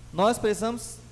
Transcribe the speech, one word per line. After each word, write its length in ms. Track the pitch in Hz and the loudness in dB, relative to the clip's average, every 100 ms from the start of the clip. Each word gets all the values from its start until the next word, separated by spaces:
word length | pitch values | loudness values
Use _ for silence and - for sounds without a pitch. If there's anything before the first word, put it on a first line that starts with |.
| - | -8
Nós 260 | 160 208 233 | 2 2 4
precisamos, 600 | 220 202 226 240 - - - | 0 0 -2 -4 -8 -14 -18